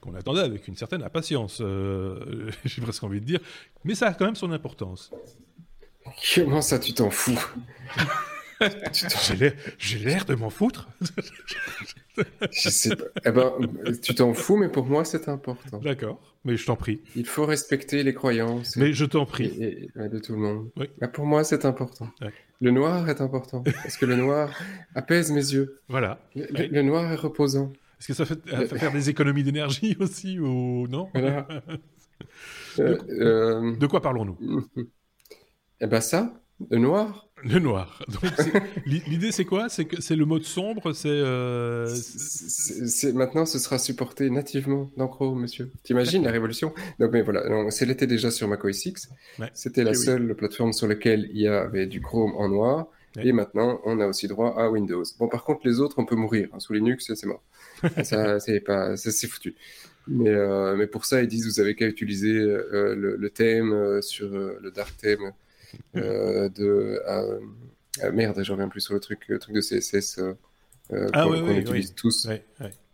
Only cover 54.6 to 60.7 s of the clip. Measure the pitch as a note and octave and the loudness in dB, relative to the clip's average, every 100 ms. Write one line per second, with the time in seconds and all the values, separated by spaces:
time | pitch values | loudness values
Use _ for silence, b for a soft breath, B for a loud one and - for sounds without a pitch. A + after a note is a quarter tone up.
54.6 | A2+ A2 G2 F2 E2+ - A#2 A#2 - D3 | 2 2 0 -2 -4 -2 -2 -2 -2 0
55.6 | B2+ A#2+ C#3+ C#3 A2 A2+ A2 A2 F#2+ F#2+ | 2 2 2 0 0 0 2 0 -2 -8
56.6 | - G#2+ G#2+ B2+ - A2 G2+ F#2+ _ B | -4 2 2 0 -4 -6 -6 -8 _ B
57.6 | B B E3 - - G#2+ G#2+ G#2 - G#2 | B B -2 0 0 2 2 2 2 -2
58.6 | - G2 G2 G2+ - G#2 - - - - | 2 0 0 -2 -2 -2 -4 -6 -10 -10
59.6 | B B B B - C3 A2+ G#2 G2+ G2 | B B B B -4 2 4 6 4 2
60.6 | G2 | 2